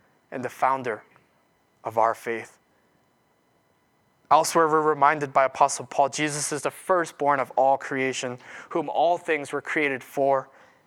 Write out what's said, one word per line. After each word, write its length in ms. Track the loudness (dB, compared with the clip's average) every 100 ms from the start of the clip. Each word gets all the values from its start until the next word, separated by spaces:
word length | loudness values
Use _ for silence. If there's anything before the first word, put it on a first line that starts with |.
| _ _ _
and 140 | -10
the 60 | -10
founder 540 | -2 -2 0 -4 -8 -12 _ _ _ _ _ _ _ -6
of 120 | 0
our 160 | 0
faith. 460 | 0 -6 -8 -10 _ _ _ _ _ _ _ _ _ _ _ _ _ _ _ _ _ _
Elsewhere, 380 | 4 4 2 4
we're 140 | 2
reminded 500 | 2 4 2 2 0
by 140 | 2 2
Apostle 400 | 2 0 0 -4
Paul, 240 | 0 0
Jesus 420 | 0 -4 -4 -6
is 120 | -4
the 80 | -6
firstborn 680 | -8 0 0 0 -2 0 2
of 120 | 0
all 260 | 2 2 2
creation, 600 | -2 -4 -2 -4 -6 -10 -14 -20 -6
whom 200 | -6 -4
all 280 | 0 0 0
things 340 | -2 -4 -2
were 80 | -8
created 420 | -4 0 0 -2
for 460 | -6 0 2 2 -2 -20 -20 _